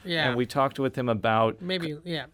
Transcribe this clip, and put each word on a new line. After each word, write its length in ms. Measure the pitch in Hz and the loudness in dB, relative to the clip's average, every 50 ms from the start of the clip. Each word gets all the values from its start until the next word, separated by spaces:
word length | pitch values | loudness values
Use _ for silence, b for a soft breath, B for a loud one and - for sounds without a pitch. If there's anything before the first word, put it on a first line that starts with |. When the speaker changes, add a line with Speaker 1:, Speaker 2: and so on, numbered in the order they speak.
| B | B
Speaker 1:
Yeah. 240 | 180 170 160 147 | -4 -2 0 0
Speaker 2:
And 80 | 131 120 | 0 2
we 120 | 120 123 | 0 -2
talked 320 | - - 143 135 139 - - | 0 2 2 2 2 0 0
with 160 | 135 131 - | -2 -2 0
him 100 | 135 123 | 0 0
about 540 | 120 113 104 - 113 110 113 113 113 110 - | 0 0 2 2 4 4 4 4 2 0 -2
Speaker 1:
Maybe, 380 | 180 175 185 180 170 156 151 151 165 | -6 -4 -4 -4 -4 -6 -8 -8 -8
yeah. 220 | 175 165 147 127 - | -6 -6 -6 -8 -10